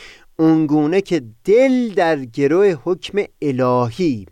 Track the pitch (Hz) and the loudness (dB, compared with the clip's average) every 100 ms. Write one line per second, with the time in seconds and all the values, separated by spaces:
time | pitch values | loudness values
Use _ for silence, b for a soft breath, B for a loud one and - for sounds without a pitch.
0 | B B B - 160 160 151 151 147 190 | B B B 0 2 2 2 0 0 -2
1 | 196 165 113 - - 226 269 254 233 190 | -2 -4 -6 -8 0 4 4 2 -2 -2
2 | 165 147 123 143 139 170 202 160 175 185 | -2 -2 -6 -2 0 2 2 0 -4 -6
3 | - 202 190 - 147 127 127 123 120 147 | -6 -8 -8 -6 -4 0 0 0 -2 -2
4 | 170 110 95 | -4 -4 -8